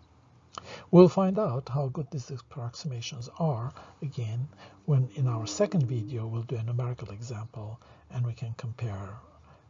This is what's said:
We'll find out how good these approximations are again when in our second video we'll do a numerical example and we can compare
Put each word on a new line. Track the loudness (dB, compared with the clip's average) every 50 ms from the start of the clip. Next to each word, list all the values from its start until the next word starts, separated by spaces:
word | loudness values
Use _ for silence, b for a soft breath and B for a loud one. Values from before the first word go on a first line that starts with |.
| -20 _ -20 -20 -20 -20 -20 -20 _ -18 B B B B B B B B
We'll | 10 12 12 10
find | 8 4 2 2 2 2
out | 0 0 0 -2 -4 -2
how | -2 0 0 0
good | -2 -4 -6 -6
these | -6 -8 -8 -8
approximations | -10 -12 -12 -12 -10 -8 -8 -8 -8 -8 -8 -6 -6 -6 -8 -8 -8 -10 -10 -10 -4 0
are | 0 0 0 0 -2 -6 -8 B B B B B
again | -8 -6 -4 -4 -4 -2 -2 -4 -4 -6 B B B B B B B
when | 4 4 4 4 2 0
in | 0 0 2
our | 2 0 -4
second | -4 2 2 2 4 4 2 2
video | 2 0 -2 -2 -4 -4 -4 -4
we'll | -2 -4 -4
do | -4 -4 -4
a | -4
numerical | -2 -2 -2 -2 -2 -2 -4 -6 -8 -10
example | -10 -10 -10 -8 -8 -8 -8 -10 -10 -10 -10 -10 -12 -14 B B B B B B
and | -4 -2 -2
we | -2
can | -2 -4 -6 -8 -8
compare | -8 -8 -8 -6 -4 -4 -4 -4 -6 -8 -10 -10 -14 -16 -20 -20 -20 B B B B B B